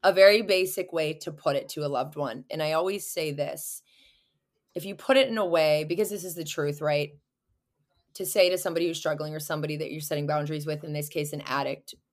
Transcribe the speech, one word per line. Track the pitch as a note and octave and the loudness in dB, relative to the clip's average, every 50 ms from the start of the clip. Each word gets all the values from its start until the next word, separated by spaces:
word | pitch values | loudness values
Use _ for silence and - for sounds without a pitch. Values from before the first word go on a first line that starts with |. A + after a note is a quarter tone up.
| - | 2
a | F#3+ F#3 | 4 8
very | F#3 F#3+ G3+ G#3 A3 A3 | 10 10 10 10 8 4
basic | F#3+ G3 F#3 F#3+ F3 - - F3+ - - | 2 2 2 2 0 -2 -6 -6 -2 -2
way | E3 D#3 D3+ D#3+ | -2 -2 -2 -4
to | D3+ - F3 D3+ | -6 -8 -10 -12
put | D3 - D#3 C#3 | -4 -2 0 0
it | C#3 - - | 0 -4 -6
to | - D#3 D3 | -6 -6 -4
a | C#3+ | -2
loved | C#3 B2 B2 D3+ - | -2 -2 -4 -4 -6
one. | D3 C#3+ B2+ A2+ - - - | -6 -6 -6 -6 -10 -12 -10
And | - D#3+ D#3 | -6 -4 -2
I | D3+ D#3 | -2 0
always | D#3+ F3 F#3+ G3+ G3+ - - | 0 0 -2 -4 -4 -8 -8
say | - F3 D#3+ D#3 | -6 -4 -4 -4
this, | C#3+ D3 C#3+ - - D3+ - - - - - _ _ _ _ _ _ _ _ _ _ _ _ _ _ _ _ _ _ | -4 -4 -6 -6 -6 -8 -10 -12 -14 -14 -18 _ _ _ _ _ _ _ _ _ _ _ _ _ _ _ _ _ _
if | F3+ D#3 | -10 -10
you | G3 G3 | -10 -12
put | - - - C4 | -6 0 4 4
it | C4+ C4+ C4 | 4 4 4
in | A3+ A3 | 2 -2
a | G3+ | 0
way, | F3 E3+ E3 D#3 D#3 D3+ D3+ D#3 | 2 4 4 4 4 4 2 0
because | D#3 F3 E3+ G#3+ - | -2 0 0 0 -2
this | G#3 G3 E3+ | -4 -6 -8
is | F#3 D#3+ | -10 -10
the | E3+ D#3+ | -10 -8
truth, | D3+ - - C#3+ D3 C#3+ D3 | -6 -4 -2 -2 -2 -4 -2
right? | D#3 D3+ D3 D3 D3 D3 D3 - _ _ _ _ _ _ _ _ _ _ _ _ _ _ _ _ _ _ - | -2 0 0 0 0 -4 -8 -16 _ _ _ _ _ _ _ _ _ _ _ _ _ _ _ _ _ _ -12
To | - F#3+ | -8 -8
say | - - G#3 F#3 F3+ | 0 4 6 6 6
to | F#3 | 4
somebody | F3+ - - E3 E3 E3+ | 2 0 -2 0 0 0
who's | E3+ E3 | 0 -2
struggling | D#3 - D#3+ D3+ D3 D#3 D#3 D#3 | -2 -2 -2 -2 -2 -4 -6 -6
or | D#3 | -8
somebody | D3+ - E3 D3+ D3+ D3+ D3+ | -6 -4 -4 -4 -4 -4 -4
that | D3 D#3+ - | -6 -6 -8
you're | - D#3 | -8 -10
setting | D3 - D#3 D3 D3 | -6 -4 -4 -2 -2
boundaries | C#3+ D3+ D3+ D3 D3 D#3 D3+ D3 | 0 0 -2 -2 -2 -4 -6 -4
with, | D#3 D3+ D3+ D#3 | -6 -6 -6 -6
in | D#3+ | -6
this | D3+ D3 D3 | -6 -6 -6
case, | D3 - D#3+ D3 D3 | -4 -4 -4 -4 -4
an | D3+ D3 | -6 -10
addict, | - - C3 C#3 C#3 C3+ C#3+ - _ - - - _ _ | -6 -4 -2 -2 -2 -4 -6 -8 _ -18 -20 -20 _ _